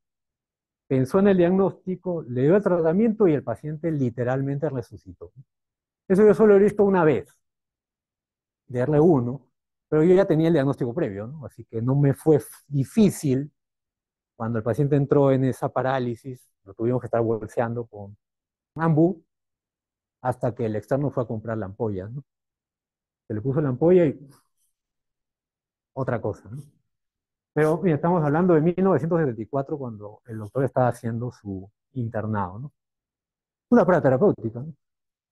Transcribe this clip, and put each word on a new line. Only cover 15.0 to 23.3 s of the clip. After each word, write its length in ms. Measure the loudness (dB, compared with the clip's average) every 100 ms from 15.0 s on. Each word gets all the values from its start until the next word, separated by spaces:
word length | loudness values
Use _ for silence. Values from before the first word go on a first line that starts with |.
| 2 4 4
en 140 | 2 0
esa 240 | -2 -6
parálisis, 800 | -4 -2 -2 -4 -8 -12 -18 _ _
lo 100 | -18
tuvimos 280 | -6 -2 -2
que 60 | -2
estar 140 | -2
bolseando 640 | 0 -4 -6 -6 -4 -6 -10
con 300 | -14 -18 -20 _ _ _ _ _ -4
ambu, 480 | 0 2 2 0 _ _ _ _ _ _ _ _ _ _
hasta 340 | -8 -4 -6 -4
que 100 | -6
el 100 | -6
externo 360 | -4 -4 -4
fue 120 | -4
a 40 | -6
comprar 300 | -8 -8 -8
la 80 | -8
ampolla, 420 | -8 -6 -6 -10
¿no? 160 | -14 -16 _ _ _ _ _ _ _ _ _
Se 60 | -10